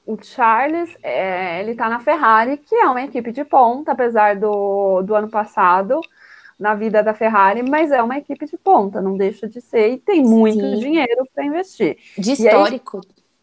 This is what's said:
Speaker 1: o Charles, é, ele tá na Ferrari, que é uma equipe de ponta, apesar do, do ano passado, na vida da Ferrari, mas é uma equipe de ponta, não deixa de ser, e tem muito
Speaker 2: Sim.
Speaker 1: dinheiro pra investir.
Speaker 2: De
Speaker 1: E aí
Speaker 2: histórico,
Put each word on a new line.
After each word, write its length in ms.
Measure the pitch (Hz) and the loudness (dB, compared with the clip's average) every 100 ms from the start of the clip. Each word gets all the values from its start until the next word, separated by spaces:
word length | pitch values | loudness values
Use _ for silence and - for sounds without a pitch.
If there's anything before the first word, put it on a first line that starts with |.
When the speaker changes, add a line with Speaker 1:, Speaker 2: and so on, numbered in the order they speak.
| - | -12
Speaker 1:
o 120 | 214 | -12
Charles, 760 | - - 226 226 285 330 339 - | -10 -2 2 2 0 -4 -6 -10
é, 580 | - 127 190 185 185 170 | -8 -4 -4 -4 -6 -6
ele 140 | 214 233 | -8 -4
tá 140 | 226 | -4
na 100 | 240 | -4
Ferrari, 580 | 240 320 240 220 233 285 | -2 0 4 2 2 -4
que 180 | _ 466 | _ 0
é 100 | 370 | 2
uma 140 | 247 | 0
equipe 280 | 277 254 233 | -4 -8 -8
de 120 | 240 | -8
ponta, 480 | 294 302 233 254 311 | 0 2 2 2 -4
apesar 440 | 269 240 226 208 202 | -2 0 2 2 2
do, 680 | 214 208 202 196 196 185 | -2 -2 -2 -2 0 0
do 140 | 190 214 | 0 -2
ano 120 | 214 | -2
passado, 720 | 220 214 - 185 180 196 294 330 _ - - - - | -4 -4 0 2 2 0 -4 -6 _ -20 -20 -20 -8
na 180 | 214 208 | -4 -2
vida 260 | 220 214 | 0 0
da 100 | 220 | 0
Ferrari, 500 | 214 220 214 196 233 | 0 0 4 4 2
mas 280 | 247 302 320 | -2 0 2
é 100 | 262 | 0
uma 160 | 233 269 | 0 -4
equipe 280 | 285 277 294 | -10 -12 -12
de 120 | 339 | -6
ponta, 440 | 392 359 196 190 | 2 2 2 -4
não 160 | 190 196 | -4 -2
deixa 300 | 196 220 220 | -2 -4 -12
de 120 | 240 | -14
ser, 340 | - 233 214 | -6 0 0
e 40 | 262 | 0
tem 260 | - 359 | 0 2
muito 380 | 247 226 220 214 | 4 4 4 2
Speaker 2:
Sim. 180 | 202 214 | -2 -4
Speaker 1:
dinheiro 480 | 262 320 247 247 262 | -2 0 0 -2 -4
pra 100 | - | -6
investir. 540 | 285 320 381 - 175 - _ - | -6 -6 -8 -4 -4 -4 _ -8
Speaker 2:
De 120 | 196 277 | -4 2
Speaker 1:
E 60 | 220 | 4
aí 60 | |
Speaker 2:
histórico, 480 | 208 202 220 - 196 - _ _ _ | 4 4 -2 -12 -16 -16 _ _ _